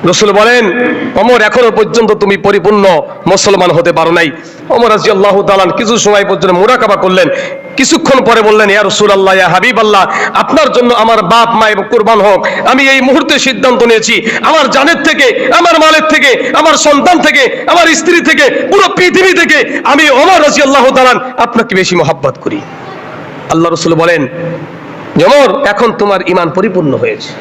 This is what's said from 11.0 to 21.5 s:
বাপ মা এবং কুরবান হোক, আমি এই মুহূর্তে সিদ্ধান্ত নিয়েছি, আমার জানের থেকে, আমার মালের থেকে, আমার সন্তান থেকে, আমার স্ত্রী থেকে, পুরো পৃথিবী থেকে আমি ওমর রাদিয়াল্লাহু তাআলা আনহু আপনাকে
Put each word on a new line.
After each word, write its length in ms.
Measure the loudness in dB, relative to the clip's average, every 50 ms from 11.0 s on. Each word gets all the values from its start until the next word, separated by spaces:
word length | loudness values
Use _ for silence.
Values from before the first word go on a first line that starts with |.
| 2 2 2 0 0
বাপ 260 | 2 2 2 2 2
মা 200 | 0 0 0 0
এবং 140 | 0 -2 -4 -2
কুরবান 320 | 0 0 2 2 2 2
হোক, 260 | 4 2 2 2 0 -4 -6 -4 -2
আমি 240 | 0 0 2 2 2
এই 120 | 2 2
মুহূর্তে 380 | 2 2 2 0 0 0 -2 -2
সিদ্ধান্ত 440 | -2 -2 -4 0 0 0 2 2 2
নিয়েছি, 420 | 2 2 0 0 -2 -4 -2 -2 -4 -6 -2
আমার 280 | -2 0 0 2 0 0
জানের 340 | 0 0 0 0 0 0 0
থেকে, 460 | -2 0 2 0 0 0 0 -2 0 0 2
আমার 220 | 2 2 2 2
মালের 240 | 2 2 2 2 0
থেকে, 480 | 0 0 0 2 0 0 0 -2 -2 -2
আমার 200 | 0 2 2 0
সন্তান 460 | 2 2 2 2 2 2 2 2 2
থেকে, 460 | 2 0 0 0 0 0 -2 -4 -4 -2
আমার 200 | 0 2 2 2
স্ত্রী 340 | 0 0 0 0 0 0
থেকে, 460 | 2 0 0 2 2 0 0 -2 -2 0
পুরো 180 | 0 2 2 0 0
পৃথিবী 380 | 0 0 0 2 2 2 2 2
থেকে 480 | 0 0 0 0 -2 -2 -2 -6 -6 -2
আমি 260 | 0 0 2 2 2
ওমর 320 | 2 2 4 4 4 4
রাদিয়াল্লাহু 500 | 2 2 2 2 0 2 2 2 2 2
তাআলা 180 | 2 2 2 2
আনহু 220 | 2 0 -2 -8 -4 -4
আপনাকে 380 | -4 -2